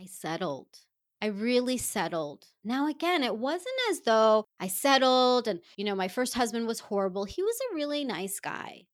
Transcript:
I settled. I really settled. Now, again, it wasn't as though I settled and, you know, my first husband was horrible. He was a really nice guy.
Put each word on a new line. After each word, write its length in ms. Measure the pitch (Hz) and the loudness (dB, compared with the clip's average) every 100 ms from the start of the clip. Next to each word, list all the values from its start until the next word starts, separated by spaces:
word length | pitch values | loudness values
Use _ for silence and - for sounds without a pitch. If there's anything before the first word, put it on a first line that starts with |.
I 60 | 185 | -20
settled. 640 | - 165 165 180 135 - - _ _ _ - | -12 -6 -4 -4 -6 -10 -20 _ _ _ -6
I 40 | 214 | -6
really 500 | 202 226 247 247 254 | -2 0 2 2 -2
settled. 680 | - 214 165 165 147 - - _ | -4 -2 -2 -2 -6 -8 -20 _
Now, 240 | 202 262 294 | -6 -2 -2
again, 380 | 294 330 349 247 | -2 0 0 0
it 100 | 214 | -2
wasn't 400 | 254 349 480 523 480 | -2 -4 -4 -2 -2
as 100 | 311 | 0
though 420 | - 220 220 214 214 - | 2 6 6 6 2 -8
I 120 | 185 | -8
settled 800 | - 277 269 262 254 254 247 226 | -2 4 6 6 6 6 4 2
and, 100 | 175 - - | -4 -6 -6
you 80 | |
know, 100 | 202 | -4
my 140 | 196 185 | -2 -2
first 260 | 254 254 | -2 -4
husband 320 | 240 233 233 233 | 0 0 0 -2
was 140 | 226 | -4
horrible. 460 | - 202 196 185 196 | -4 -2 0 -2 -6
He 180 | - | -2
was 160 | 403 466 | -2 -2
a 160 | 523 339 | -4 -4
really 300 | 294 294 277 | -4 -2 -4
nice 340 | 170 190 - | -4 -6 -6
guy. 460 | - - - - _ | -8 -8 -10 -16 _